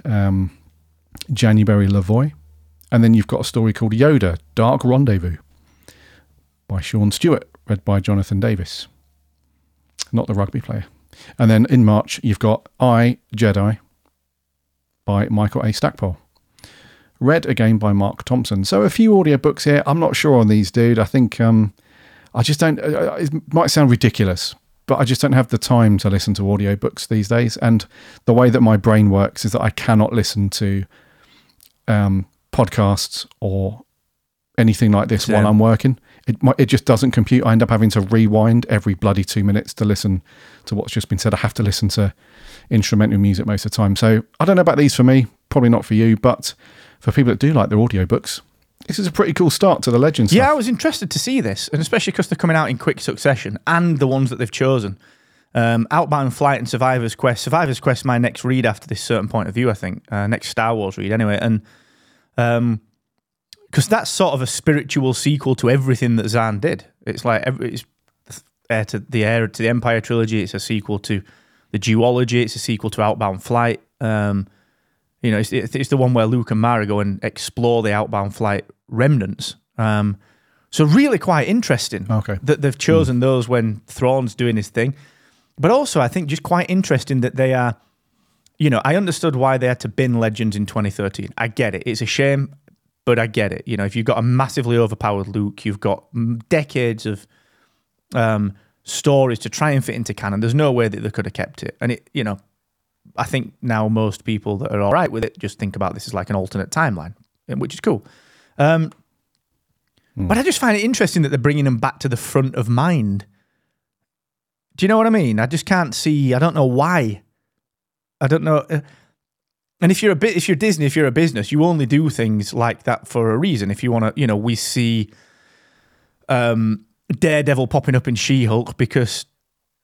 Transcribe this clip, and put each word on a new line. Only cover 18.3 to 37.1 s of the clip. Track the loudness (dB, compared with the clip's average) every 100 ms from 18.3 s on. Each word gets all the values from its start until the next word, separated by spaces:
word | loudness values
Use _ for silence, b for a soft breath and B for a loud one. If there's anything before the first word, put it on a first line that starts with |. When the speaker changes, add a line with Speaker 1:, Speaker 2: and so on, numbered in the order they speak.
| -4 -2 -2
Speaker 1:
So | 0 2
a | 2
few | 4 4
audiobooks | 4 4 2 2 0
here. | 2 2 2
I'm | 0
not | 0
sure | 0 4 4
on | 6
these, | 4 2
dude. | 2 2 2
I |
think, | 2 2 0 2
um, | 2 4 2 -4 b b b b b
I | -4
just | -2 0
don't, | 0 0
uh, | -2 -2 -2
uh, | -2
it | -4 -6 -2
might | 0 2
sound | 4 4
ridiculous, | 4 2 2 0 -2 -6 -12 _ _ -2
but | 0
I |
just | 2 0
don't | 2
have | 2 2
the | -2
time | 2 4 4 4
to | 2
listen | 0 -2
to | -2
audiobooks | 0 0 0 -2 -4 -6 -4
these | -2 0
days. | 0 0 -2
And | 2 2 0 B B B 2
the |
way | 4 6
that | 6
my | 6 4
brain | 4 4 6
works | 4 2 -2
is | -4
that | -2
I | -2
cannot | -2 0 2 2
listen | 0 -2 -2 -4
to, | -2 -2 -4 -6 b b b b b b b _ _ 0
um, | 2 2 0 -4 _ _
podcasts | -2 0 2 2 0 -4 -10 -14 _
or | -6 -2 -4 -6 _ _ _ _ _ _ _ 2
anything | 2 4 4
like | 4 2
this | -2
Speaker 2:
Same. | 0 2
Speaker 1:
while | 4
I'm | 4
working. | 4 4 0 -2 b b -6
It | 0
mi-, | 0 2
it | 2
just | 2
doesn't | 2 2 2